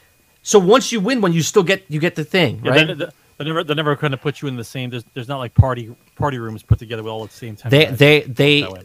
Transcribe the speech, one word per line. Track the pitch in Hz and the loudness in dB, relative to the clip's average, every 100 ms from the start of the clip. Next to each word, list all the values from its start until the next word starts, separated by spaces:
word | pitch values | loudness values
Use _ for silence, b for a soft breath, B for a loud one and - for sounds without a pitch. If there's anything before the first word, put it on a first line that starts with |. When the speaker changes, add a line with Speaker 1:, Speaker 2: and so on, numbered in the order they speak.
| _ _ _ _ | _ _ _ _
Speaker 1:
So | - 208 | 2 4
once | 175 254 - | 6 4 2
you | 233 | -2
win | 196 262 | 0 0
one, | 196 | 2
you | 165 | 0
still | 147 214 | 2 2
get, | 175 190 - | 2 0 -4
you | 151 | -4
get | 170 170 | -2 -4
the | |
thing, | 151 190 139 104 | -2 0 0 0
Speaker 2:
Yeah, | 127 | 0
Speaker 1:
right? | 139 160 | 2 2
Speaker 2:
they're, | 156 170 - _ - | -2 -10 -12 _ -10
they're | 147 | -6
never, | 165 | -4
they're | 156 151 | -2 -2
never | 151 | -2
gonna | 143 151 131 | -2 -2 -4
put | 151 - | -6 -8
you | 143 | -8
in | 123 | -10
the | |
same. | 107 135 123 | -10 -10 -8
There's, | 120 - | -10 -12
there's | 139 120 | -12 -10
not, | 139 | -10
like, | 120 | -2
party, | - 135 123 113 123 _ - | 2 2 0 -10 -18 _ -6
party | 147 127 | -4 -4
rooms | 113 110 | -8 -6
put | - 107 | -4 -4
together | 113 113 | -4 -10
with | 110 | -8
all | 110 110 | -10 -12
the | |
same | - 117 104 | -14 -16 -12
ten | 117 | 0
Speaker 1:
They, | 139 151 | 2 2
Speaker 2:
guys. | 131 | 4
Speaker 1:
they, | 143 151 | 6 6
they, | - 120 143 147 | 2 0 2 2
Speaker 2:
That | 107 | 0
way. | 92 | -8